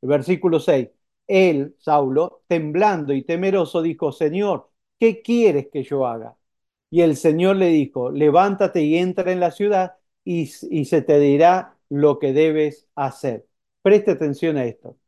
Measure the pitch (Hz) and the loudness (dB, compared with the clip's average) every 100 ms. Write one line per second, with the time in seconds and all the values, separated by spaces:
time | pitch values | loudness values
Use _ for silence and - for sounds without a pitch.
0 | 131 147 151 180 185 165 - 143 123 _ | 0 -2 0 -2 0 0 2 0 -2 _
1 | _ _ _ 196 185 151 143 _ - 147 | _ _ _ 2 2 2 -4 _ -2 0
2 | 135 135 170 _ _ 170 156 156 214 185 | 0 -2 -2 _ _ -4 -2 0 0 0
3 | 143 139 131 165 190 190 170 175 165 160 | -4 -4 -4 -4 0 0 -2 -2 -4 -4
4 | 156 - 156 170 208 160 _ _ _ _ | -6 -4 -4 -2 -2 -4 _ _ _ _
5 | 226 226 - 240 226 143 139 147 131 139 | 0 0 -2 2 2 2 -4 -10 -6 -4
6 | 131 113 113 _ _ _ _ _ _ 160 | -4 -6 -14 _ _ _ _ _ _ 2
7 | 170 143 165 156 185 196 185 160 135 - | 2 2 0 2 2 2 2 2 0 -4
8 | 123 143 151 151 196 196 196 180 151 165 | -6 0 2 4 2 0 -2 0 0 0
9 | 180 180 180 185 175 160 208 196 185 - | -2 -4 -4 -2 -2 -2 -2 0 -2 -8
10 | _ _ - 170 147 - 180 160 - 160 | _ _ -8 -6 -6 -10 -8 -6 -2 -2
11 | - 147 143 139 165 185 - _ _ 143 | 2 2 4 4 4 4 -2 _ _ 0
12 | 147 143 143 135 160 156 151 151 _ - | 2 2 -2 0 0 2 -2 -4 _ -8
13 | 139 - 139 110 _ _ _ _ 190 208 | -8 -6 -8 -8 _ _ _ _ 2 2
14 | 208 156 151 139 165 151 123 110 - 123 | 2 -2 -2 -4 -4 -2 -6 -8 -20 -20